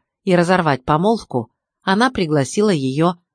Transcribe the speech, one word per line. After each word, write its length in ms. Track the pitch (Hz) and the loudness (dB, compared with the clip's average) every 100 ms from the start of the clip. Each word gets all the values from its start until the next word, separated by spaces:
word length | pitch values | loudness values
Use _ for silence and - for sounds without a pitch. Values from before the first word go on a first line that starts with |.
| _ _ | _ _
и 100 | - | 0
разорвать 500 | 175 170 185 160 131 | 2 2 2 2 -2
помолвку, 640 | - 151 196 226 - 127 113 _ _ _ | 0 0 0 -2 -4 -8 -8 _ _ _
она 260 | - 196 254 | -4 0 0
пригласила 600 | 254 165 151 131 - 214 | -2 -2 0 0 0 0
её 440 | 165 131 135 170 175 _ | 0 -2 0 -2 -2 _